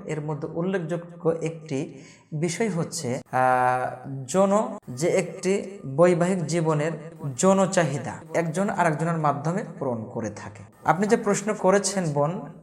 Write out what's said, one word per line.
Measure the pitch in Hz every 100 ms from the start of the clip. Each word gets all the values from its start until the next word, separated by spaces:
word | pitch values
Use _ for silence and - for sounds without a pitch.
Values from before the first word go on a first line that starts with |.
| -
এর | 151
মধ্যে | 151 143 156
উল্লেখযোগ্য | 165 185 190 160 170 - - 160
একটি | 165 156 - - 135 170 135 160 - _
বিষয় | 151 170 - 226
হচ্ছে, | 165 - - 120 135 -
আহ, | 127 127 127 127 127 - - 139 135 123
যৌন, | 185 196 208 233 208 -
যে | 127 165
একটি | 175 - - 185 196 196 - 135 135
বৈবাহিক | 180 165 175 190 139
জীবনের | 170 160 151 160 165 - - 143 127
যৌন | 185 190 190
চাহিদা | 180 151 139 123 - -
একজন | 165 170 175 202
আরেকজনের | - 170 151 165 165
মাধ্যমে | 151 135 151 190 - -
পূরণ | 131 113 104
করে | 117 107
থাকে। | - 98 - - - -
আপনি | 165 208
যে | 233
প্রশ্ন | 202 202 214
করেছেন | 202 185 196 196 190 165
বোন | 143 147 202 - -